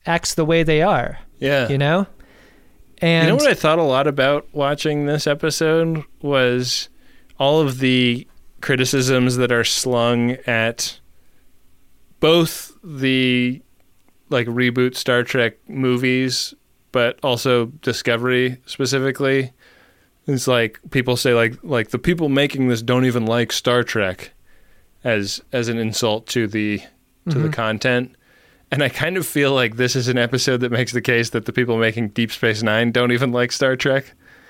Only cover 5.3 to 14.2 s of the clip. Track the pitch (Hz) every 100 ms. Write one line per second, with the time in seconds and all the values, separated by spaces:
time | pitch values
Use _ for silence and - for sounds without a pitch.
5.3 | 147 160 - 160 160 165 160 - - 143
6.3 | 139 123 123 123 - - - - - -
7.3 | - 139 156 143 127 131 127 123 120 -
8.3 | - - - - 127 127 139 127 131 123
9.3 | 123 123 120 107 - 127 120 117 120 120
10.3 | 127 - 113 113 117 - - - - -
11.3 | - - - - - - - - - 151
12.3 | 170 165 - - - 180 139 131 131 127
13.3 | 123 123 131 - _ _ _ _ _